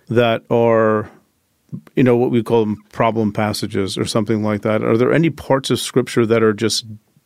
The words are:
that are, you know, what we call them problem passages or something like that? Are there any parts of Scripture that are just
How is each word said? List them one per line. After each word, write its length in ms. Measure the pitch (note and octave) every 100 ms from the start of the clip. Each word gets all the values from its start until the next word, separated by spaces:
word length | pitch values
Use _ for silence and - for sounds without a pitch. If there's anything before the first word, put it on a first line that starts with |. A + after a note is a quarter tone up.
| -
that 360 | A#2 A#2+ A2+ -
are, 580 | A#2+ A#2 A2+ A2 G#2+ G#2+ - _ _ _ _ _ - - -
you 80 |
know, 140 | B2+ A#2+
what 140 | B2+
we 120 | B2
call 220 | A2+ A#2 G#2+
them 180 | G#2 -
problem 400 | - A#2 A2 G#2+
passages 680 | G#2 G#2+ G#2 G2+ G#2 F#2+ -
or 60 |
something 400 | - A#2+ G#2+ A2
like 180 | G#2+ G#2
that? 220 | A2 G#2+
Are 140 | A#2 A2+
there 160 | B2
any 160 | C3+ E3
parts 400 | - - C3+ -
of 100 | B2
Scripture 460 | - C3 A#2+ - A2
that 180 | A#2
are 80 | A2
just 340 | G#2 A2 - A2 G#2+ _ _